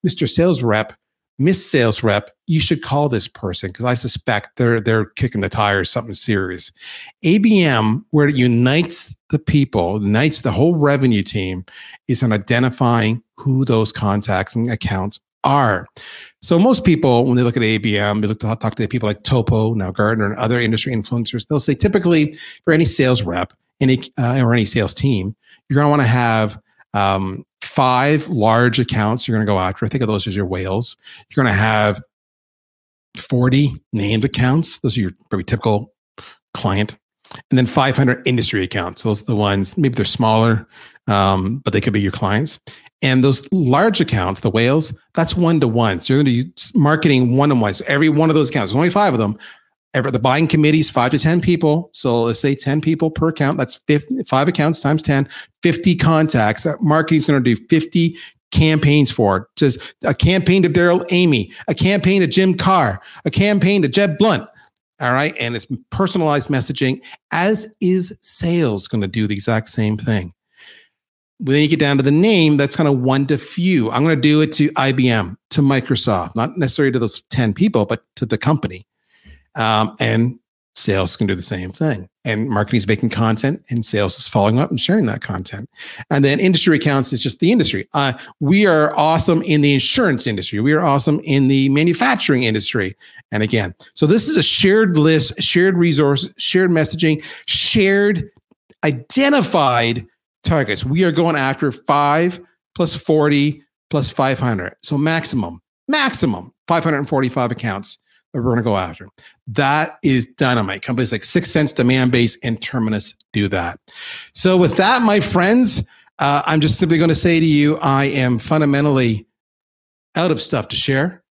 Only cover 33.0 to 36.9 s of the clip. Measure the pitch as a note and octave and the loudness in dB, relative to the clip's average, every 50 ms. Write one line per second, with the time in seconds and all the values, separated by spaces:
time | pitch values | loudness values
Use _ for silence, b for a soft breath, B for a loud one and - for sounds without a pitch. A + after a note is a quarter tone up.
33 | _ _ _ - - - - B2 B2 B2+ B2+ C#3 D3 C3+ - - _ _ - A2 | _ _ _ -18 -8 -4 -2 0 2 2 4 2 2 0 -2 -6 _ _ -6 -4
34 | G2+ G2+ A2 A2+ A#2 C3 - - C3 B2+ C3+ D#3+ D#3+ - - - - C3+ G#2+ A#2+ | -2 0 0 0 -2 -2 -2 0 0 2 2 0 0 -2 -4 -4 -4 -4 -2 -2
35 | G2+ F#2 F#2 _ _ _ - G2 F2 - - G#2+ - A2+ G#2+ G#2 A#2+ - _ _ | -4 -4 -6 _ _ _ -6 -6 -4 -4 -4 -2 0 0 0 0 -2 -8 _ _
36 | _ _ _ B B B B B _ _ _ - - G#3 - D4 - G#3 | _ _ _ B B B B B _ _ _ -6 -4 -2 0 0 -2 -4